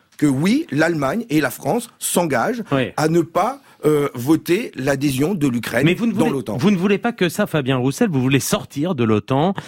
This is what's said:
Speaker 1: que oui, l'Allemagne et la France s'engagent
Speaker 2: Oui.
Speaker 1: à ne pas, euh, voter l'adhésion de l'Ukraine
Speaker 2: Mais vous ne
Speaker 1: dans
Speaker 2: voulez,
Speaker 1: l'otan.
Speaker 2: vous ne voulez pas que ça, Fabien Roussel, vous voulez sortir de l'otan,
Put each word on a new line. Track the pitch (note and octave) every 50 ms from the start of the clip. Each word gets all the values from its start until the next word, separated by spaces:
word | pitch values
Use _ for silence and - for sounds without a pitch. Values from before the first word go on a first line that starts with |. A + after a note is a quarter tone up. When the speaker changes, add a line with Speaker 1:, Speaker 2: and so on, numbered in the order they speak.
| _ _ _ -
Speaker 1:
que | D3+
oui, | D3 C3 C3 D#3+ F#3+ B3 D4+ - -
l'Allemagne | C3+ D3 D#3+ E3+ E3+ D3 C#3 C3 D#3+ A#3 A#3 -
et | D3 D#3
la | C#3+ A#2+
France | - - - C3+ F#3 A#3+ - - _ -
s'engagent | - - - F#3+ F3 D#3 C3+ A2+ B2 F#3+ B3+ A#3 - -
Speaker 2:
Oui. | C#3+ C3+ B2 - -
Speaker 1:
à | C#3 D3+ D#3+
ne | E3 E3+
pas, | D#3 - - F3 G3 A#3+ C#4 C#4+ _ - - - -
euh, | D3+ D3+ D3 C#3+ C3+ -
voter | B2+ A#2+ C#3+ D#3+ - - E3 E3+ G#3+ B3+ - -
l'adhésion | - C3 C#3+ C#3 C3+ C#3+ D3 C3 B2+ D3 E3+ G#3
de | D#3+ C#3+ C#3
l'Ukraine | A#2+ A#2 - - - A#2+ C#3+
Speaker 2:
Mais | E3 F3+
vous | - A3+
ne | A#3
Speaker 1:
dans | F#3 G#3
Speaker 2:
voulez, | A#3 A#3+
Speaker 1:
l'otan. | C#3+ C3 - - G2+
Speaker 2:
vous | A#2+ A#2+ G#3
ne | G3+
voulez | E3 F#3 F#3 G3+ F#3+
pas | - A#3+
que | A#3+ - F3+ E3
ça, | - - G#3 -
Fabien | - D3+ B2+ B2+ C3+ B2+
Roussel, | B2 C#3 C#3 - B3 G#3
vous | D3+ C3
voulez | B2 C3 C#3 B2+
sortir | - - G#3 G3+ C3 - - C#3+ D3+ F#3 F3+
de | B2
l'otan, | A#2 A2 G#2+ G#2 - - C3 C#3 D#3+ F#3+ G3 - -